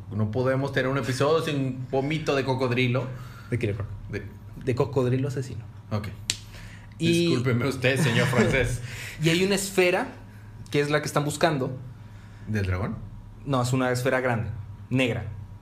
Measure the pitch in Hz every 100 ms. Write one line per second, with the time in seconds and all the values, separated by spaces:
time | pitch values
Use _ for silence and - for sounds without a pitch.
0 | - 101 107 123 127 135 135 151 131 135
1 | 117 123 143 160 160 139 131 127 - 135
2 | 139 156 156 139 131 120 127 120 127 123
3 | - - - - - 117 110 98 - -
4 | - 101 - - - - 131 123 131 139
5 | 123 131 143 143 127 - - - - 107
6 | - - - - - - - - - -
7 | 165 170 170 127 131 120 139 - 127 208
8 | 143 117 123 123 190 135 120 - - -
9 | - - 156 170 190 196 196 - 180 180
10 | - - - - - - - 147 143 147
11 | 147 151 147 147 170 147 131 - - -
12 | - - - - - 107 92 92 135 -
13 | - - - - - 135 120 131 127 127
14 | 131 131 123 113 92 - - - - 127
15 | 127 107 - - - -